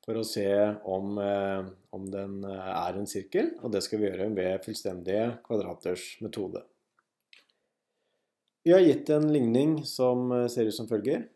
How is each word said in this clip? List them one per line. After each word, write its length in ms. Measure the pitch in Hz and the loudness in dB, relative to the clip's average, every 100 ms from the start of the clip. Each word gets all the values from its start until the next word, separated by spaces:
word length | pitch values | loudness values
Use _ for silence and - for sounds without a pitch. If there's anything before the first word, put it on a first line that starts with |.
for 160 | - 113 | -4 -4
å 40 | 107 | -4
se 160 | - 98 101 104 104 | -2 2 4 4 0
om, 340 | 98 95 98 101 | -4 -4 -2 -2
eh, 520 | 101 101 98 98 95 - _ | 0 0 0 -4 -6 -14 _
om 160 | 98 95 | -12 -10
den, 320 | 98 98 98 | -8 -8 -8
eh, 460 | 98 95 95 87 87 | -10 -10 -6 -4 -4
er 80 | 92 | -4
en 80 | 104 | -6
sirkel, 460 | 98 - 180 320 - | -8 -4 -2 -2 -4
og 80 | 123 | -4
det 120 | 101 | -4
skal 160 | - 107 | -2 -2
vi 100 | 104 | -2
gjøre 260 | 92 101 101 | -2 -4 -2
ved 260 | 92 95 - | -2 -2 -6
fullstendige 760 | 107 101 90 87 101 117 120 | -8 -8 -8 -4 -2 -2 -4
kvadraters 760 | - 110 90 85 87 90 - - | -4 -4 -4 -6 -6 -6 -8 -12
metode. 420 | 110 110 92 87 - _ _ _ _ _ _ - _ _ _ _ _ _ _ _ _ _ _ _ 165 | -10 -6 -6 -8 -14 _ _ _ _ _ _ -20 _ _ _ _ _ _ _ _ _ _ _ _ 6
Vi 60 | |
har 100 | 180 | 8
gitt 280 | 175 131 - | 10 6 2
en 200 | 151 151 | 2 4
ligning 540 | 151 120 117 147 156 - | 4 4 4 4 0 -4
som, 440 | - 127 123 127 | 0 2 2 0
eh, 160 | 123 123 | 0 0
ser 160 | 120 110 | 0 -2
ut 80 | |
som 140 | 104 113 | -2 -4
følger. 400 | 113 110 180 233 | -2 0 -2 -4